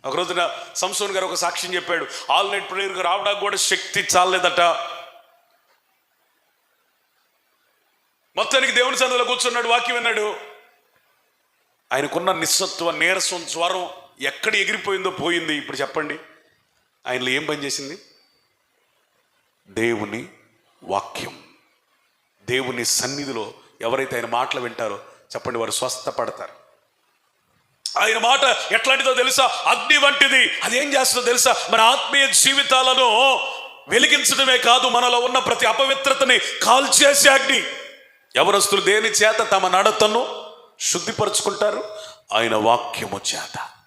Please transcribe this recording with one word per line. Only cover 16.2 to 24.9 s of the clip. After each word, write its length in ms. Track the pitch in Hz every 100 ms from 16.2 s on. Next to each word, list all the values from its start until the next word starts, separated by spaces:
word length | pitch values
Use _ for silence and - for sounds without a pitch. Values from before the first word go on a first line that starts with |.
| - _ _ _ _ _ _ _ -
ఆయనలో 260 | 127 127
ఏం 140 | 131 156
పనిచేసింది? 520 | 147 143 131 139 185 _ _ _ _ _ _ _ _ _ _ _ _ _ _ _ _ _
దేవుని 520 | 98 117 113 104 110 135 _ _ _ _ _
వాక్యం. 540 | 90 98 - - 90 87 - _ _ _ _ _ _ _ _ _ 101
దేవుని 360 | 127 127 120 113
సన్నిధిలో 580 | - 131 139 139 117 101 - _ _
ఎవరైతే 320 | 113 131 131 123
ఆయన 120 | 117
మాటలు 300 | 117 131 139
వింటారో, 360 | 120 113 113